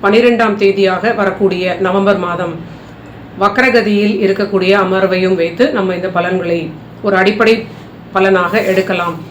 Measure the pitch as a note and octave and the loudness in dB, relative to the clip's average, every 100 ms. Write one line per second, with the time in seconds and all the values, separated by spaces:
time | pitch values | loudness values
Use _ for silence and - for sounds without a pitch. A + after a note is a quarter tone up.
0 | G3+ G#3+ A#3+ A#3 A3+ G#3 G3 G3 F#3+ F#3 | 4 4 4 4 0 2 2 2 0 0
1 | G#3+ A3+ F#3+ F#3 G3 F3+ F3+ F3 F#3 G3 | -2 0 -2 0 0 0 -4 -2 0 2
2 | G3 G3 F3 F3 F3 E3 - - - - | 2 0 -2 -4 -6 -8 -14 -18 -18 -20
3 | - - - - G3 - B3+ A#3 G3+ G3+ | -20 -20 -18 -2 0 2 2 2 2 2
4 | G#3 A3 G3 G3 G3+ G3 F#3 G3+ F#3 F#3+ | 2 2 0 0 0 0 2 2 2 2
5 | F#3+ F#3 F#3 F#3 E3+ E3+ C4 A3 F#3+ F3+ | 2 2 2 2 0 0 0 0 -2 -2
6 | F#3 F3+ F3 F#3 F3 E3+ E3 - - - | -2 -2 -2 -2 -2 -2 -4 -12 -18 -8
7 | G#3 F#3+ G3 G#3 A3 A3+ - - - - | 0 2 2 2 2 2 -2 -16 -20 -20
8 | - F#3+ F#3+ F#3+ F3 G#3 F#3+ F#3+ F#3+ F#3 | -6 0 2 2 2 0 0 0 0 -2
9 | F3 E3 - | -4 -6 -14